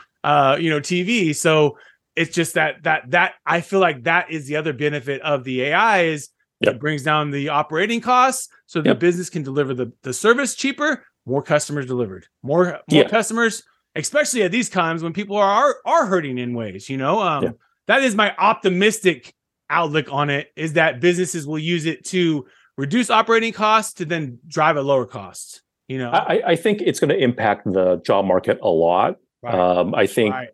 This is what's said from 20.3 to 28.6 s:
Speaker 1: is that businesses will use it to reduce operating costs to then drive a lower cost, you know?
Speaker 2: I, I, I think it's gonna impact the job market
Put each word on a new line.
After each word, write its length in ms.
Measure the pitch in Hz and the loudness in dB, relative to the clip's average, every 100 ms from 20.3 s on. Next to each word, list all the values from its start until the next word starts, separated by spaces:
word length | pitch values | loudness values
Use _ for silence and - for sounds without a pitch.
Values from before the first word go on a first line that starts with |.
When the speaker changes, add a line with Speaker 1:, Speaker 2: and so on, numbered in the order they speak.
| 143 - - | -2 -6 -8
Speaker 1:
is 160 | 160 | -4
that 280 | 156 160 123 | 0 0 2
businesses 440 | 175 180 180 170 143 | 2 2 -2 -6 -6
will 140 | 156 | -6
use 260 | 160 175 160 | -2 -2 -2
it 200 | - - | -4 -4
to 400 | 185 170 147 - _ _ - | 0 2 0 -4 _ _ -8
reduce 320 | 143 226 247 | 0 0 4
operating 420 | 226 226 226 226 | 2 4 2 0
costs 400 | - 214 220 214 - | -2 2 2 0 -6
to 100 | 160 | -4
then 340 | 170 139 120 165 | -4 -6 -10 -6
drive 300 | 160 156 147 | 0 2 2
a 40 | |
lower 240 | 139 135 110 | 2 0 0
cost, 580 | 110 92 - - - _ _ - | -8 -14 -16 -20 -20 _ _ -10
you 80 | 131 | -8
know? 140 | 120 | -2
Speaker 2:
I, 240 | 185 - 185 | -2 0 0
I, 60 | - | 0
I 40 | - | 0
think 240 | 214 208 | 0 0
it's 200 | - 127 | -2 0
gonna 140 | 147 190 | 2 2
impact 500 | 123 123 110 101 107 | 0 2 0 0 0
the 320 | 95 92 85 - | 2 2 2 2
job 180 | 98 | 2
market 340 | 95 92 113 - | 2 2 0 0